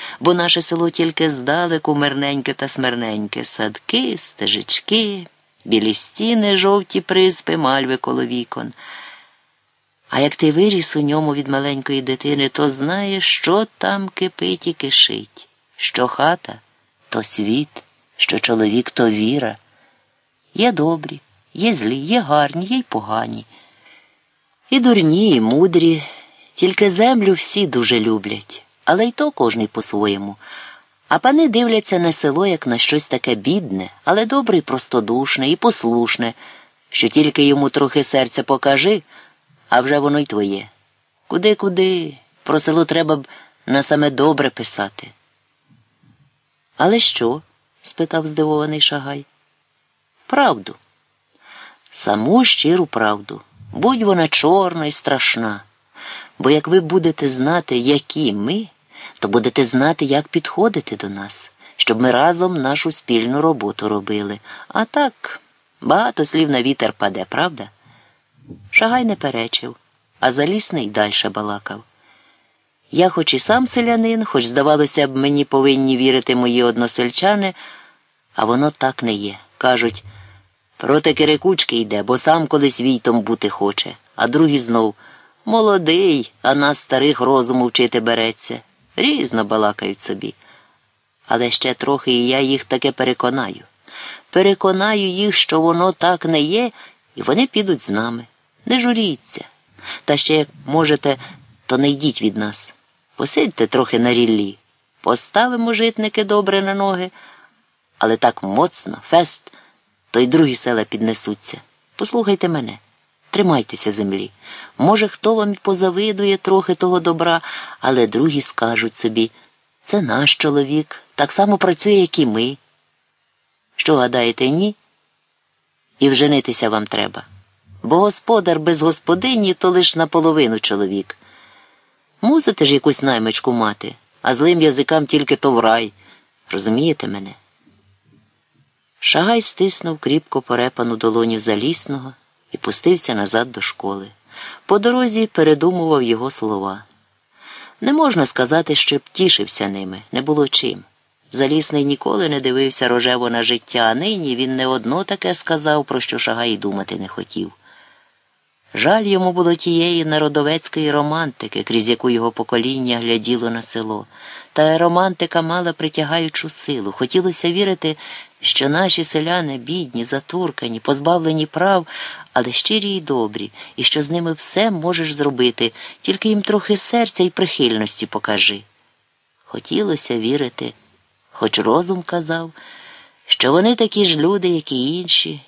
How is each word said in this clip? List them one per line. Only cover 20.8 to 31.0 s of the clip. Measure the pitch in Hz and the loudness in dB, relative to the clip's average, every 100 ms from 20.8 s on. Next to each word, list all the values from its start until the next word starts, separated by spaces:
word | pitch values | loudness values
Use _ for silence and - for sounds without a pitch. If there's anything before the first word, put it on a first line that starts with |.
| 156 165 151 147 _ _ _ | 0 -2 -6 -14 _ _ _
є | - 220 | -4 -2
злі, | 175 107 135 | 0 -2 -4
є | 151 240 | 0 -2
гарні, | 147 151 143 160 185 | 2 2 2 -2 -4
є | 262 | -4
й | |
погані. | 240 113 101 110 117 113 110 - _ _ _ - _ _ _ _ _ _ _ | -2 -6 -4 -4 -4 -8 -14 -20 _ _ _ -20 _ _ _ _ _ _ _
І | 262 | 2
дурні, | 247 214 160 170 214 | 4 6 4 4 4
і | 135 | 4
мудрі, | 110 135 185 170 165 160 147 - - _ _ | 4 4 4 4 4 2 -4 -16 -20 _ _
тільки | - 180 185 202 | -2 -2 2 2
землю | 180 233 247 196 | 4 4 4 4
всі | 180 - 202 185 | 2 0 -2 0
дуже | 127 113 120 | 0 2 2
люблять, | 110 110 101 107 - - - _ | 2 0 -2 -10 -12 -20 -20 _
але | - 175 233 | 0 2 0
й | |
то | - 294 | 0 -4
кожний | - 120 110 107 | 0 -2 0 -4
по-своєму. | - - 104 104 98 101 101 - - - - _ _ | -6 -6 -2 0 -2 -6 -12 -18 -20 -20 -20 _ _